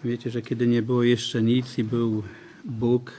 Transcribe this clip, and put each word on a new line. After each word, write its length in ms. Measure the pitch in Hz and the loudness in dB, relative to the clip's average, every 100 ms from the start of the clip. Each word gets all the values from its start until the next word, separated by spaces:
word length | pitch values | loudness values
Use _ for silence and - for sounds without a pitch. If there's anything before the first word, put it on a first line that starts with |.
wiecie, 260 | 127 117 127 | -4 -4 -4
że 120 | 120 | -6
kiedy 240 | 110 120 120 | -6 0 2
nie 160 | 120 | 2
było 200 | 113 123 | 2 2
jeszcze 400 | 120 123 - 120 | 4 4 0 0
nic 360 | 113 123 127 - | 2 2 0 -4
i 60 | |
był 380 | 110 117 117 107 98 - - - | -2 0 0 -2 -6 -14 -20 -18
Bóg 480 | - 113 120 123 123 | -12 -4 2 2 0